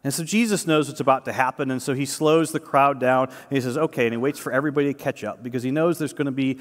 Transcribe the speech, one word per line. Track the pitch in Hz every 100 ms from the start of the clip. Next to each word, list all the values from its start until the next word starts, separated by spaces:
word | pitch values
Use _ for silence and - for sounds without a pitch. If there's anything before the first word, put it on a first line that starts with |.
| 139
And |
so | 139
Jesus | 160 208 233 196 160
knows | 156 143
what's | 135
about | 139 131
to | -
happen, | 110 127 131 135
and | 131
so | -
he | 131
slows | 139 - 156 165 156
the | 151
crowd | - 143 143 135
down, | 127 131 131
and | - - 139
he |
says, | 123 131
"Okay," | 156 -
and | 117
he | 117
waits | 131 143
for | -
everybody | 127 151 143 143
to |
catch | 135 143 143
up | 104 -
because | 120 123
he | 123
knows | 147 170 160
there's | 147
gonna | - 143
be | 131 135 131